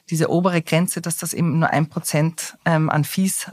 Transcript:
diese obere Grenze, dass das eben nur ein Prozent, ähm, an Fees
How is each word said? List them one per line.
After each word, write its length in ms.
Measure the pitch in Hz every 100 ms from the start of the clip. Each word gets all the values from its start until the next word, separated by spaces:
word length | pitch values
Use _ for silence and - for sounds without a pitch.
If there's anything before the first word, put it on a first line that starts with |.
| -
diese 200 | 160 160
obere 320 | 170 185 175
Grenze, 380 | - 160 180 175
dass 160 | 170 -
das 180 | 170
eben 240 | - 170 165
nur 120 | 160
ein 180 | 143 156
Prozent, 680 | 170 - 151 160 - - -
ähm, 240 | 170 160 156
an 160 | 147
Fees 460 | 147 - 190 - -